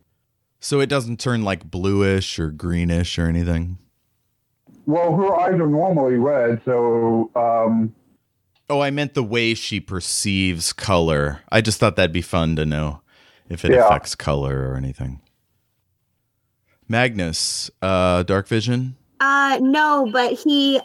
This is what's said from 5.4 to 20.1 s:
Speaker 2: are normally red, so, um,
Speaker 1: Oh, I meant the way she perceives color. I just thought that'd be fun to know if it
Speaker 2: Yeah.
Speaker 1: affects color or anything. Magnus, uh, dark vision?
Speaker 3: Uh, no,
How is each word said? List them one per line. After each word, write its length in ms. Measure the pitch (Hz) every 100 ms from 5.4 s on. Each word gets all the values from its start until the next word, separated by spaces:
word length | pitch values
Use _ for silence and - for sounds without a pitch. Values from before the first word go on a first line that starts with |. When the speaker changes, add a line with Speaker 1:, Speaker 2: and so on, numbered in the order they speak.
| 180 175
Speaker 2:
are 80 | 156
normally 480 | 147 185 165 131 123
red, 460 | 131 143 120 117 -
so, 680 | 123 120 117 117 113 110 123
um, 580 | 117 117 113 113 110 - _ _ _ _ _ _ _
Speaker 1:
Oh, 120 | 143
I 80 | 143
meant 240 | 143 143
the 100 | -
way 300 | 113 117 117
she 260 | 113 - 104
perceives 920 | - 92 - - 104 95 95 85 82
color. 680 | - - 92 82 76 73 76 -
I 100 | 110
just 180 | 113 104
thought 180 | 110 92
that'd 140 | 90
be 120 | 85
fun 320 | 82 90 80 80
to 100 | 78
know 360 | 76 76 76 _ _ _ _ _
if 160 | 85
it 80 | -
Speaker 2:
Yeah. 140 | 127 113
Speaker 1:
affects 300 | 101 - -
color 520 | - 71 67 67 65
or 40 | 65
anything. 460 | 67 65 65 67 _ _ _ _ _ _ _ _ _ _ _ _ _ _ _ _ _
Magnus, 840 | 110 127 107 85 82 - - - -
uh, 400 | 95 92 92 90
dark 240 | 90 98 -
vision? 480 | 117 110 123 127 131 _ _
Speaker 3:
Uh, 400 | 269 277 277 262
no, 480 | 262 302 302 294 254